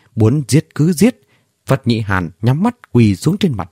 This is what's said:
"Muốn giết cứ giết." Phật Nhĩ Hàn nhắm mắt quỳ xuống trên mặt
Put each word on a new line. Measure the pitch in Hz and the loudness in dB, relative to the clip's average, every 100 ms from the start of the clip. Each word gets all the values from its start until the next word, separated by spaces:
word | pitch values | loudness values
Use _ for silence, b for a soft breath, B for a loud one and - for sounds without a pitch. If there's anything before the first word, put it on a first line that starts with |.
| b 107 | b 0
"Muốn | 110 151 131 | 0 0 0
giết | 143 - | -2 -2
cứ | - 156 | -2 -2
giết." | 151 226 - _ _ _ _ - | 2 0 0 _ _ _ _ -4
Phật | 135 117 | -4 -2
Nhĩ | 113 | -2
Hàn | 101 92 82 - | -2 -4 -4 -4
nhắm | 113 147 | -2 0
mắt | 226 - - | -2 -4 -2
quỳ | 120 110 95 | 2 2 2
xuống | 151 202 | -2 -2
trên | 185 107 | -2 -4
mặt | 85 | -8